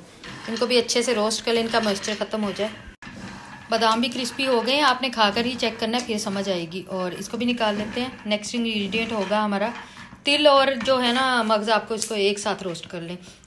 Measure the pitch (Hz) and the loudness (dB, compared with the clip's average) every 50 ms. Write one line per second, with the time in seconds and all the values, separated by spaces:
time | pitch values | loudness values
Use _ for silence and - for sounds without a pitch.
0 | - - - - - - - - - - 226 220 247 240 247 240 226 233 - 247 | -14 -20 -20 -20 -18 -16 -16 -14 -10 -8 -4 -2 0 2 4 2 2 2 2 0
1 | 240 262 240 214 208 220 220 - - 240 233 233 226 226 226 233 220 214 196 196 | 2 2 2 2 2 0 0 -2 -2 0 0 2 2 2 2 2 2 2 0 -2
2 | - 214 208 202 208 202 - 220 214 202 180 - 202 220 214 - - - - - | -2 -4 -4 -4 -4 -4 -2 -2 -2 -2 -2 -2 -4 -4 -4 -8 -16 -18 -20 -18
3 | - - - - - - - - - - - - - - 226 226 226 220 220 233 | -18 -16 -16 -14 -14 -14 -14 -16 -16 -18 -18 -14 -6 -2 0 2 4 4 4 4
4 | 240 262 247 247 254 233 - - 269 262 254 226 214 226 269 294 302 269 247 247 | 2 -2 -2 -4 -6 -6 -4 -2 0 2 2 2 4 2 2 4 4 4 4 2
5 | 262 262 240 226 220 202 196 233 233 247 262 - 254 226 220 - 226 220 226 247 | 0 -4 2 2 2 4 4 2 0 -2 -2 -2 -2 -2 -2 -2 -2 -2 -2 -2
6 | 247 - 220 208 - 214 196 196 196 196 190 175 170 160 170 190 - - 190 185 | -2 -2 -4 -2 -2 -2 -2 -2 -2 -2 -2 -2 -2 -6 -8 -10 -8 -6 -6 -4
7 | 185 180 170 - 196 - - 214 247 240 240 240 226 214 208 208 214 220 - 240 | -4 -4 -6 -8 -10 -8 -6 -2 -2 0 0 0 0 0 0 -2 -4 -4 -4 -4
8 | 247 254 - - - 214 208 214 208 - - 240 233 226 220 214 202 190 202 226 | -6 -6 -8 -10 -4 -2 -2 -2 -2 -4 -4 -2 -2 -2 0 -2 -2 -2 -2 -2
9 | 226 220 233 214 190 185 208 214 214 208 202 196 202 233 226 - - - - - | -2 -2 -2 -2 0 0 0 0 2 0 0 0 -2 -2 -4 -6 -12 -16 -16 -18
10 | - - - - - 285 285 294 302 294 277 277 269 269 269 240 214 262 269 254 | -18 -18 -16 -6 0 0 2 6 8 8 8 8 6 6 2 0 2 2 2 4
11 | 247 240 240 254 262 262 254 240 220 214 220 208 208 226 220 208 214 - 226 208 | 4 2 2 2 2 2 2 2 2 2 2 2 4 2 2 2 2 0 -4 -4
12 | 208 - 226 208 196 202 208 202 - 220 190 185 185 185 165 175 - - - 175 | -2 -2 -2 0 2 2 2 0 -2 -4 -4 -4 -4 -8 -8 -8 -10 -10 -10 -10
13 | 165 165 180 180 - - - - - | -8 -8 -10 -12 -12 -18 -20 -20 -20